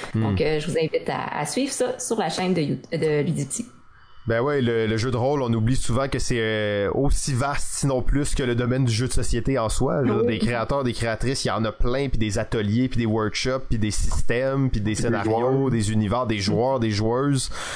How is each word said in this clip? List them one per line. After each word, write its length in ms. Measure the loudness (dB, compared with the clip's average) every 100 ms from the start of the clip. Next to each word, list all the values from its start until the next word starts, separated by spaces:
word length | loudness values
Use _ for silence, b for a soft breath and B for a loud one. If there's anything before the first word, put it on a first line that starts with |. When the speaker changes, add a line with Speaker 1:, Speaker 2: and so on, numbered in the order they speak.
| B
Speaker 1:
Hmm. 80 | -2
Speaker 2:
Donc, 180 | 0 2
euh, 180 | 2 0
je 120 | -2
vous 80 | -2
invite 320 | 0 -2 -2
à, 300 | -4 -4 -6
à 40 |
suivre 260 | -4 -2 -2
ça 280 | -2 -4 -4
sur 200 | -4 -2
la 120 | -2
chaîne 240 | -2 0
de 80 | 0
You-, 160 | 0 -4 -6
de 280 | -2 0 2
Ludipsy. 440 | 0 -2 -4 -6 -10 -14 -20 b b b -2
Speaker 1:
Ben 120 | 0
ouais, 200 | 2 2
le, 260 | 2 2 0
le 100 | 0
jeu 120 | -2
de 60 | 0
rôle, 260 | 0 0
on 100 | 0
oublie 220 | 0 2
souvent 320 | 2 2 0 0
que 140 | -2
c'est, 160 | 0 0
euh, 500 | 0 0 0 0 0
aussi 400 | 0 2 0 0
vaste, 320 | -2 -2 -2 -4
sinon 300 | -2 -2 0
plus, 340 | 2 2 0 -2
que 80 |
le 100 | 0
domaine 300 | 0 0 2
du 80 | 2
jeu 160 | 0 0
de 40 |
société 460 | 0 2 0 0 0
en 100 | 0
soi. 340 | 0 0 2 2
Je 60 |
veux 60 | 2
dire, 80 | 2
Speaker 2:
Oui. 100 | 2
Speaker 1:
des 80 | 0
créateurs, 380 | 0 -2 0
des 80 | -2
créatrices, 520 | -2 -2 0 -2 -2
il 40 | -2
y 20 |
en 140 | -2
a 80 | -2
plein, 360 | 0 0 2 0
puis 100 | 2
des 180 | 0 0
ateliers, 500 | -2 0 0 2 2
puis 100 | 0
des 80 | 0
workshops, 580 | 0 0 -2 -2 -2 0
puis 120 | 0
des 100 | 0
systèmes, 800 | 2 2 4 4 2 2 2 0
puis 100 | 0
des 120 | 0
Speaker 3:
Puis 20 |
des 80 | 0
Speaker 1:
scénarios, 380 | 0 0 0 0
Speaker 3:
joueurs. 300 | 2 2 2
Speaker 1:
des 200 | 2 2
univers, 360 | 2 2 0 0
des 100 | -2
joueurs, 400 | 0 0 2 2
des 140 | 0
joueuses. 580 | 0 0 0 2 0 -2 B B